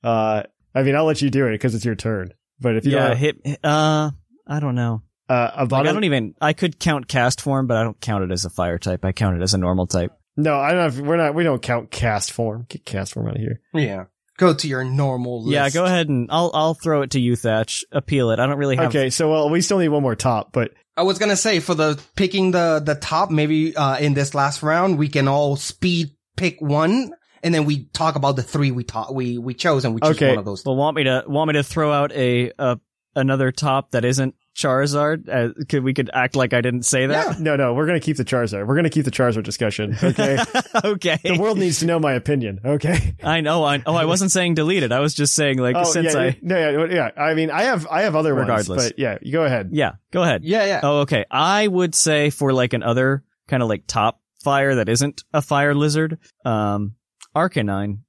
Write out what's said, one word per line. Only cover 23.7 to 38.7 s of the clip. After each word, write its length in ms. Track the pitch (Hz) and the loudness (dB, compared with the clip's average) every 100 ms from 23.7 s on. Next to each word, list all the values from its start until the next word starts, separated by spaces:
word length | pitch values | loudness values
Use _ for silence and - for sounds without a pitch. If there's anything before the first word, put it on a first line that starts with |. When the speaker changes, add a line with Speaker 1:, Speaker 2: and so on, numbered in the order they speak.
| 156 | 0
Speaker 3:
uh, 220 | 139 135 | 0 0
in 160 | 147 | 0
this 200 | 143 139 | 0 0
last 280 | 143 139 143 | 0 -2 0
round, 340 | 151 160 190 165 | 0 2 2 2
we 100 | 147 | 0
can 180 | 147 135 | 2 2
all 280 | 143 143 139 | 2 2 0
speed 540 | - - 185 170 151 _ _ - | -6 -2 0 0 -2 _ _ -4
pick 240 | 185 - | -4 -2
one, 520 | 151 147 160 233 233 - _ _ | -2 2 2 2 -2 -10 _ _
and 100 | 170 | 0
then 100 | 165 | 2
we 220 | 147 147 117 | 2 -2 -4
talk 280 | - 160 147 | -2 -2 2
about 200 | 139 131 | 0 0
the 60 | |
three 280 | 123 147 139 | -2 0 0
we 140 | 123 | -2
ta-, 260 | 120 113 107 | -6 -8 -6
we, 260 | 135 127 120 | -4 -4 -4
we 160 | 120 | -8
chose, 300 | 123 175 143 | -4 0 2
and 100 | 127 | 2
we 60 | 113 | 0
choose 100 | 139 156 | 2 4
Speaker 1:
Okay. 120 | 139 | 4
Speaker 3:
one 80 | 117 | 2
of 60 | |
those. 200 | 101 98 | -2 -6
Speaker 2:
Well, 120 | - 131 | -2 0
want 200 | 147 151 | 0 0
me 80 | |
to, 200 | 135 127 - | 0 0 0
want 220 | 143 156 | -2 0
me 60 | |
to 80 | 147 | 0
throw 280 | 139 - 151 | -2 -2 0
out 200 | 147 143 | 2 0
a, 400 | 143 127 120 123 - | 0 0 2 -2 -2
a, 200 | 135 120 _ _ _ | -2 -2 _ _ _
another 380 | - 135 135 131 | -2 0 2 0
top 380 | 127 151 135 - | 0 0 -2 0
that 120 | 127 | 0
isn't 300 | 120 131 131 - _ - | 0 0 -2 -4 _ -4
Charizard? 720 | 147 131 143 143 147 156 - | 0 2 0 0 0 -2 -4
Uh, 240 | 131 117 - 147 | -2 -2 -4 -2
could, 160 | 147 | 0
we 80 | 131 | 0
could 160 | 135 123 | -2 -2
act 200 | 131 127 | 0 0
like 200 | 135 127 | 0 2
I 80 | 123 | 2
didn't 200 | 123 123 | 0 -2
say 220 | 120 131 131 | 0 0 2
that? 200 | 151 160 | 0 0
Speaker 3:
Yeah. 100 | 151 | -2
Speaker 1:
No, 180 | 156 139 | 0 2
no, 180 | 131 | 2
we're 120 | 120 156 | 0 0
gonna 140 | 170 | 0
keep 160 | - 143 | -2 -4
the 80 | |
Charizard. 420 | 123 127 117 101 | 0 0 0 -4
We're 80 | 104 | 0